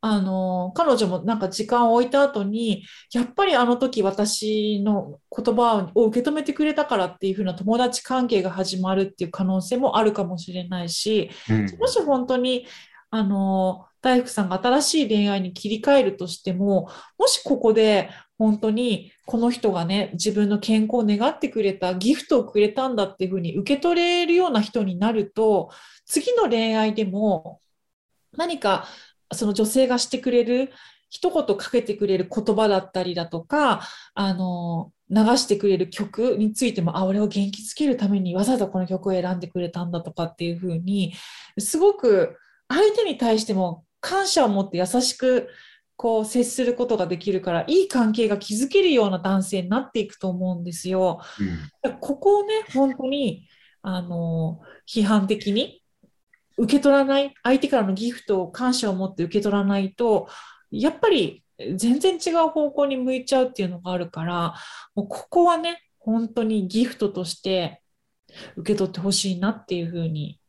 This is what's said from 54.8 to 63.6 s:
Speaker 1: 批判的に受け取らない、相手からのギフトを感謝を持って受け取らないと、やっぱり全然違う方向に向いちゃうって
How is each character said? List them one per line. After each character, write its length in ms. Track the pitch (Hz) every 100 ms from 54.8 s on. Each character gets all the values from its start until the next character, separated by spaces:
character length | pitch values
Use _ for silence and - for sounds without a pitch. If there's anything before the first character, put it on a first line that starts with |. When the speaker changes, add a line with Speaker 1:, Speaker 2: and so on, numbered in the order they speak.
| -
Speaker 1:
批 180 | 233 202
判 220 | 214 190
的 260 | 208 -
に 280 | 202 285 - _ _ _ _ _ _ _ -
受 200 | 220 277
け 60 |
取 100 | 277
ら 120 | 277 269
な 160 | 277
い、 120 | 277 _
相 180 | 240 269
手 80 | 277
か 80 | 269
ら 60 |
の 100 | 196
ギ 180 | 190 233
フ 140 | 240 -
ト 160 | 196
を 100 | 180
感 220 | - 254
謝 180 | 247 214
を 40 | 185
持 100 | 190
っ 100 | 190
て 80 |
受 160 | 170 208
け 20 |
取 120 | 208
ら 100 | 202
な 160 | 196 196
い 140 | 190
と、 340 | - 233 214 - - - - _
や 200 | 214 269
っ 100 | 311
ぱ 100 | 466
り 340 | 339 185 - _ _ 110 180
全 260 | 233 262
然 140 | 381 349
違 160 | -
う 180 | 330 320
方 220 | 320 294
向 140 | 285 285
に 120 | 262
向 180 | 254 262
い 100 | 254
ち 120 | 269
ゃ 60 |
う 60 | 254
っ 40 |
て 100 | 254